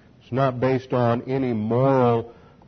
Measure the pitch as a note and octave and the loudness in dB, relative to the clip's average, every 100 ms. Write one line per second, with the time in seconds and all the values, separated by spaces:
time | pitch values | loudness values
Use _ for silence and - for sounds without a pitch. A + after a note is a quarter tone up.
0 | - _ - B2 C3+ B2 C3 C3 - B2+ | -20 _ -6 -2 0 0 0 -2 -2 0
1 | A#2+ A#2+ B2+ C3+ B2+ A2+ G#2+ A#2+ C3+ C3+ | 0 0 -2 -4 -2 -2 -2 0 2 4
2 | B2 A#2 A2+ - - - | 4 2 -4 -16 -20 -20